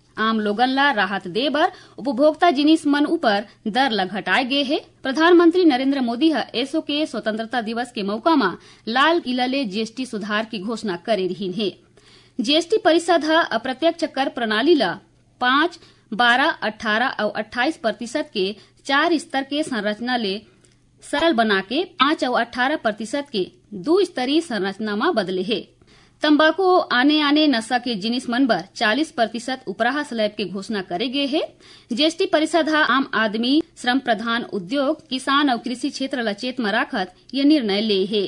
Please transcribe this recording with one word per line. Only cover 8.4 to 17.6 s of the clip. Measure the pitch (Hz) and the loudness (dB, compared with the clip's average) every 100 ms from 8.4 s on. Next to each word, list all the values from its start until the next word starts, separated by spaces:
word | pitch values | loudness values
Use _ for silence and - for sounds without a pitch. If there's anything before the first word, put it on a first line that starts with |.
| 196 165 - - - | 2 -2 -12 -14 -4
लाल | 240 294 339 | 2 2 2
किला | 247 247 254 | 0 -2 -2
ले | 269 247 | -2 -2
जीएसटी | 190 220 247 254 | -4 -6 -6 -8
सुधार | 214 202 214 226 | -8 -4 -4 -4
की | 226 | -8
घोषणा | 190 226 220 175 - | -8 -6 -6 -6 -2
करे | 208 185 | -2 -2
रिहिन | 175 190 | -4 -6
हे। | 180 202 - _ _ _ - _ - | -4 -4 -6 _ _ _ -20 _ -6
जीएसटी | 226 311 330 440 | 0 0 2 2
परिषद | 359 330 339 339 302 | 4 4 4 2 2
ह | 320 | 2
अप्रत्यक्ष | 320 226 254 262 320 330 311 - | 2 -2 -4 -2 0 0 -4 -4
कर | 277 | -4
प्रणाली | 269 233 214 269 330 | -4 -2 2 4 4
ला | 190 165 - _ _ - | 2 -4 -12 _ _ -4
पाँच, | 247 269 339 - - _ _ | 2 4 2 -2 -20 _ _
बारह, | 208 240 247 302 | 2 4 4 2
अठारह | - 214 214 226 214 254 - | 0 -4 -4 -2 0 0 -2
और | 214 - | -4 -4
अट्ठाईस | 220 247 | -6 -2